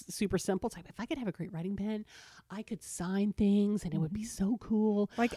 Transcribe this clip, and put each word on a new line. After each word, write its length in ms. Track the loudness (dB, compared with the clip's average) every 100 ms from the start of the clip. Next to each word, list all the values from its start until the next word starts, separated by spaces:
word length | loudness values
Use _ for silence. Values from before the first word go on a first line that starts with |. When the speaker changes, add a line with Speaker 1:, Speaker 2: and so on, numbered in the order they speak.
| -8
Speaker 1:
super 300 | -2 0 0
simple. 300 | 0 -2 -2
It's 80 | -8
like, 100 | -12
if 120 | -10
I 40 | -6
could 120 | -4
have 80 | -4
a 60 |
great 200 | -4 -6
writing 220 | -6 -4
pen, 300 | -4 -4 -4 -8 -16 -20 -20 -14
I 140 | -12
could 180 | -8 -10
sign 520 | -8 -6 -2 0 2
things 500 | 4 6 6 4 2
and 100 | -2
it 60 | 0
would 140 | 0
be 80 | -2
Speaker 2:
Mm-hmm. 240 | -6 0
Speaker 1:
so 120 | 0 0
cool. 500 | 0 2 4 4 2 2
Speaker 2:
Like, 160 | 0